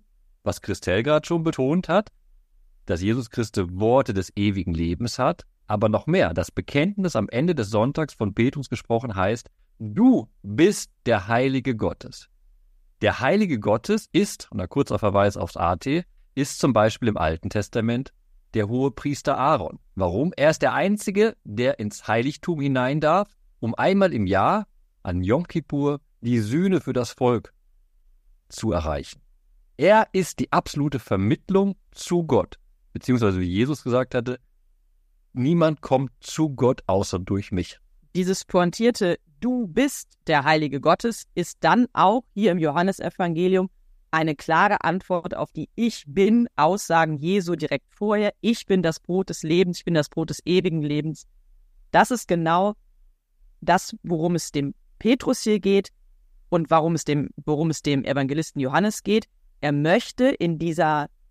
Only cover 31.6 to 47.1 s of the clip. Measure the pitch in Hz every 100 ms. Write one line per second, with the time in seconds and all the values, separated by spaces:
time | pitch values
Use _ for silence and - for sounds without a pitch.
31.6 | 196 190 _ - - 175 160 120 87 -
32.6 | _ _ _ - - 123 110 92 90 92
33.6 | 127 151 131 120 127 127 120 123 _ _
34.6 | _ _ _ _ _ _ _ 127 127 170
35.6 | 160 156 - 131 135 _ - - 156 131
36.6 | 127 127 - 95 101 92 92 98 - 95
37.6 | 85 - _ _ _ 175 180 190 - 190
38.6 | 175 - 233 240 185 170 _ - 240 254
39.6 | 214 156 277 - - _ - 147 139 156
40.6 | 156 139 151 180 233 220 - - 175 -
41.6 | 160 196 247 - 180 233 - - 208 180
42.6 | 160 143 185 196 170 - 175 160 185 185
43.6 | 185 _ _ - _ 160 160 147 - 160
44.6 | 202 202 - 180 - 180 165 - 139 -
45.6 | 151 - 233 - 147 143 196 233 240 -
46.6 | 151 196 - 165 160